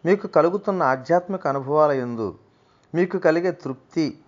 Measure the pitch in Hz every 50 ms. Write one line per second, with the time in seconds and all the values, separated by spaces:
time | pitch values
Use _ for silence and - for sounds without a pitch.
0 | - 165 202 202 - 208 - - 151 170 185 208 202 208 196 185 160 131 131 131
1 | 123 120 165 180 175 - 190 185 - 147 135 139 131 135 147 151 156 147 143 131
2 | 123 120 120 113 110 95 78 - _ _ _ _ _ _ _ _ _ _ - 165
3 | 185 190 196 180 165 165 156 170 175 185 170 - - 131 131 - _ _ - 170
4 | 156 139 - - _